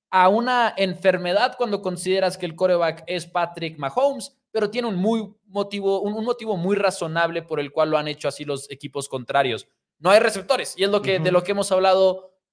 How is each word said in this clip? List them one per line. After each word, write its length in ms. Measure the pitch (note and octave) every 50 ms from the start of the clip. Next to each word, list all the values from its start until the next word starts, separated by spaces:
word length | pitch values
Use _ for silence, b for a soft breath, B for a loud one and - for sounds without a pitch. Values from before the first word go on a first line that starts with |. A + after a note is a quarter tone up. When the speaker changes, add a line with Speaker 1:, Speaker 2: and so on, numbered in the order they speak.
| _ _
Speaker 1:
a 200 | F#3+ F#3 F#3 F#3
una 440 | G3+ A3+ A#3 B3+ B3+ B3 A#3 G#3+ G#3+
enfermedad 800 | F#3+ G3 F#3+ E3+ D#3+ E3+ F#3+ F3+ F3 F3 F3 F3+ G3+ A#3 B3+ B3+ -
cuando 240 | A#3+ G#3+ G3+ G3
consideras 560 | G3+ F#3 F3+ E3 - F3+ F#3 F#3+ F#3 F#3 F#3 -
que 80 | -
el 100 | E3 D#3+
quarterback 480 | E3 F#3 F#3 F3+ F3 E3+ D#3+ D#3+ D#3+ -
es 220 | - F#3 F3+ E3+ -
Patrick 500 | - F3 F3 E3+ E3+ E3 E3 D#3+ D#3+ D3
Mahomes, 580 | C#3+ C3+ A3+ B3 C4+ C#4+ C4+ A#3+ - - - _ _ _
pero 180 | - A3 G#3 G#3
tiene 160 | G#3 B3 A#3+ A#3
un 80 | G3
muy 400 | F3 F#3 G#3+ A3+ A3+ G#3+ F3+ - _ _
motivo, 560 | _ F#3 G3+ G3+ G3+ G3+ G3+ G3 G3 G3 F#3+
un, 120 | G3+ G3+ G#3
un 100 | A3 A3
motivo 320 | A#3+ A#3 A#3+ A3 A3 G#3 E3+
muy 180 | E3+ F#3+ G#3 G3
razonable 640 | G3+ F#3+ F3 - F3 D#3+ D#3+ E3 E3+ E3 E3+ E3+ E3
por 160 | - D#3+ D3
el 120 | D3 C#3
cual 180 | - D#3+ D#3 D#3
lo 60 | D#3 D3+
han 100 | D3 D3+
hecho 200 | D3 D3 - C#3+
así 160 | - - D3
los 240 | C#3+ C#3+ C3 - -
equipos 360 | C#3+ - - C3+ - C#3+ C3 -
contrarios. 580 | - B2+ A#2+ - C3+ C#3 C#3 C3 A2+ G2+ - _ _ _ _ _ _ _
No 100 | D3+ F3
hay 100 | G3+ A3
receptores, 540 | A#3 A3+ - G3 F#3 - C4+ G#3+ D3+ - - F3
y 60 | F#3+
es 60 | G3+
lo 120 | G3+ G3+
que, 140 | G3+ G3 F#3+ F3+
Speaker 2:
Ujú. 80 | D#3+
Speaker 1:
de 60 | F#3
lo 120 | F3+ F3+ F3
que 80 | F#3
hemos 200 | G3+ G3+ G3 -
hablado 600 | F#3+ F#3 F#3 F#3+ F#3 F#3+ F#3+ F#3 F#3 F#3 - - _ _ _ _